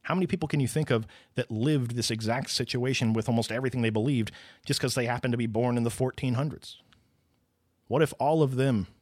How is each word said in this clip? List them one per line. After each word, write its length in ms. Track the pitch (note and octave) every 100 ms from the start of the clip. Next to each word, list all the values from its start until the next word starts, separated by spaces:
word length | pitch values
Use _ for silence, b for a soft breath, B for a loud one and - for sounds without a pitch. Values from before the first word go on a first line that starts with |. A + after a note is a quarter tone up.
How 100 | -
many 120 | F3 F#3
people 220 | F#3 D#3
can 120 | D3
you 80 | B2+
think 220 | - D3+
of 160 | A#2+ A2+ B B
that 160 | - A#2+
lived 420 | A2 B2 D3+ A#2+
this 180 | A#2+ A2
exact 400 | A2+ A2 A#2+ C3+
situation 600 | - B2+ B2+ B2+ B2+ A2+
with 160 | A2 A2
almost 240 | A#2 A2+
everything 300 | A2 C3 B2+
they 80 | A2+
believed 420 | A2 A#2 C3 G#2+ B B B
just 160 | - C#3+
'cause 140 | C3+
they 120 | C3 A#2
happened 260 | A#2+ B2+
to 60 | A#2+
be 80 | A#2
born 300 | G#2+ B2 A#2+
in 60 |
the 80 | A#2
fourteen 440 | - C3 - C3
hundreds? 480 | B2 D3+ - - - _ _ _ _ _ _ _ _ _ _ _
What 160 | C3+
if 120 | D#3 -
all 240 | C3 D#3+
of 140 | C#3+ B2+
them 300 | C3+ A#2 F2+ -